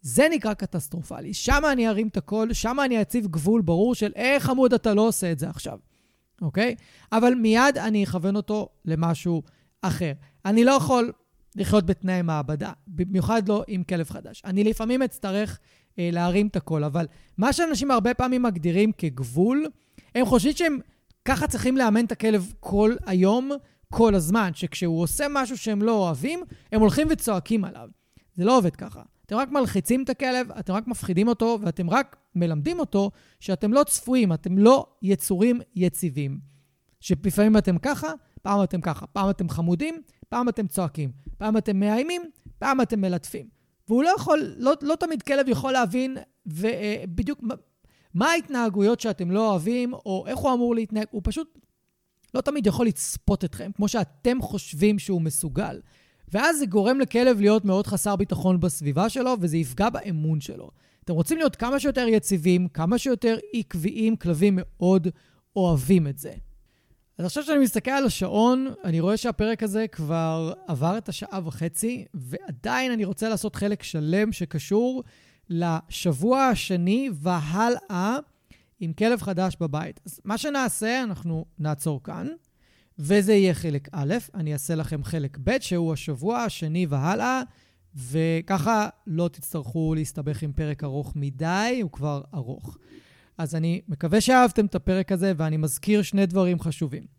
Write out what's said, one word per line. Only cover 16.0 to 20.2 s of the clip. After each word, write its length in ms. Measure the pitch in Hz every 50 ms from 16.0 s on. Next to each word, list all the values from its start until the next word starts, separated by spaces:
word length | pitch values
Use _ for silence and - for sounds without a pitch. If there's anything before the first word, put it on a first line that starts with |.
| 175 175 170
להרים 340 | 170 175 175 175 202 208
את 100 | 214 -
הקול, 280 | 185 - - 160 156 147
אבל 220 | 151 139 170 170 147 _ - - _ _ -
מה 140 | 196 254 277
שאנשים 380 | - 339 330 302 196 254 285
הרבה 240 | 262 233 190 240 247
פעמים 280 | - 247 254 254 254 247
מגדירים 500 | 240 196 175 151 175 165 185 208 220 208
כגבול, 760 | - - 160 127 127 135 117 123 147 180 220 254 285 311 311 - _ _ _ _ - _ _ _
הם 120 | 233